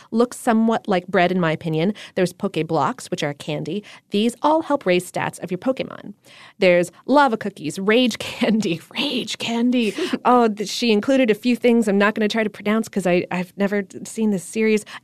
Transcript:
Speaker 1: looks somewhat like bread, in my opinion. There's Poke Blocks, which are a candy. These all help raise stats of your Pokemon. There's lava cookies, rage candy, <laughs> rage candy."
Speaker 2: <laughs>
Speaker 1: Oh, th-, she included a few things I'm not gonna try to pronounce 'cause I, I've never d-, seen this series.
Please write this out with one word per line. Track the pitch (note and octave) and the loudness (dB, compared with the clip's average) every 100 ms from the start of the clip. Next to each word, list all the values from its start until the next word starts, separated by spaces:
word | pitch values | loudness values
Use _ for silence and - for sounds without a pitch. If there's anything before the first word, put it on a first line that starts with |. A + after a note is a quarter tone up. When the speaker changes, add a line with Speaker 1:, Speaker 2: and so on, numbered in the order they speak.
| - | -6
Speaker 1:
looks | A3+ B3 - | 0 0 0
somewhat | - A3 A3+ A3+ - | 0 2 2 0 0
like | F#3 F3+ | -2 0
bread, | F#3 F3 | 4 4
in | F#3 | 4
my | E3 | 0
opinion. | D#3 E3 D#3 F3+ G#3 - - | -2 -2 -2 -2 -2 -8 -2
There's | F3+ | -2
Poke | - G3 E3 D#3+ | -2 -6 -4 -2
Blocks, | D#3+ C#3 C#3+ - | 0 0 -4 -8
which | F3+ | -6
are | D3+ | -6
a | |
candy. | C#3+ - D3+ D3+ G3 - - _ | -6 -8 -8 -6 -8 -10 -20 _
These | G3+ A#3 A#3+ | -2 0 0
all | D4 D#4+ | 0 0
help | D#4+ C#4+ F#3+ | 0 -2 2
raise | F3+ F3+ | 0 0
stats | - - - | -6 -6 -6
of | F3 | -8
your | F3+ | -6
Pokemon. | C4 C4+ - - - - _ - - _ | -4 -4 -6 -10 -16 -18 _ -20 -20 _
There's | F#3 F3 F3 - - | 4 4 2 -4 2
lava | C#4 C#4 A3 | 4 4 2
cookies, | G3+ - D3+ F#3+ | -6 -8 -10 -4
rage | G3 A3+ B3+ - | 2 4 2 0
candy, | - - A#3 A3 G3 E3 - | -8 -4 0 0 0 -4 -6
<laughs> | - | -6
rage | C#4+ B3 A3 - | -4 -4 -6 -8
candy." | - A#3 B3 B3 A3 A#3 E4 | -6 -2 0 2 0 -2 -4
Speaker 2:
<laughs> | - | 0
Speaker 1:
Oh, | - B3 A#3 | 4 4 4
th-, | G#3 G3+ | 0 -6
she | - A#3+ | -2 2
included | G#3 G#3 C4+ B3+ | 2 4 2 4
a | |
few | G#3 B3 | 2 0
things | A#3 B3 A#3 G#3+ | 0 2 4 2
I'm | G3 | 2
not | G3+ | 2
gonna | A3+ G#3+ | 2 -2
try | A3+ | 0
to | G#3+ | -4
pronounce | - G#3 A3 A3 | -4 -2 -2 -2
'cause | G3+ F#3 | -2 0
I, | F3+ - | 0 0
I've | F3 F3+ - | -6 -8 -4
never | G3 G#3 | -2 -2
d-, | F#3+ - | -6 -12
seen | - - G#3+ | -12 -4 -2
this | G3 | -2
series. | - A3 A3 G#3+ - - | -4 -2 0 0 -2 -14